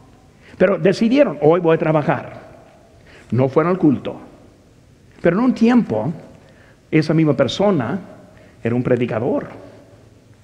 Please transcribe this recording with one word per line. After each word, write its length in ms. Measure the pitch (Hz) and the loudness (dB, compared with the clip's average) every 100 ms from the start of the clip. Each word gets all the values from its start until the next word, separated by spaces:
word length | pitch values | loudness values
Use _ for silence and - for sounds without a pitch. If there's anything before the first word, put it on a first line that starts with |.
| - _ _ _ - - | -20 _ _ _ -16 0
Pero 180 | 190 180 | 0 2
decidieron: 640 | 170 - 226 269 247 139 | 0 0 0 2 2 2
"Hoy 200 | 147 175 | 2 2
voy 160 | 165 160 | 2 0
a 20 | |
trabajar". 680 | 156 156 143 123 - - - - - _ _ _ - - - | 2 0 0 -4 -6 -18 -20 -20 -20 _ _ _ -20 -20 -6
No 180 | 113 131 | -2 0
fueron 240 | 160 160 | 2 0
al 60 | 185 | 2
culto. 420 | 156 107 - - - - - _ _ _ _ _ _ - | 2 0 -4 -12 -18 -20 -20 _ _ _ _ _ _ -2
Pero 160 | 175 180 | 0 2
en 60 | |
un 100 | 254 | 0
tiempo, 580 | - 226 247 - 107 120 - - - - - _ _ - | 2 2 2 2 -2 -4 -8 -16 -20 -20 -20 _ _ -2
esa 220 | 156 151 | -2 0
misma 240 | 160 156 135 | 0 2 0
persona 600 | 127 - 202 170 117 190 - - - - - - | -2 0 0 0 -4 -8 -10 -20 -20 -20 -20 -10
era 120 | 113 | -4
un 80 | 120 | -2
predicador. 640 | 123 120 120 117 131 277 - - - - - - _ _ _ - | 0 0 -2 -4 -4 -4 -6 -18 -20 -20 -20 -20 _ _ _ -20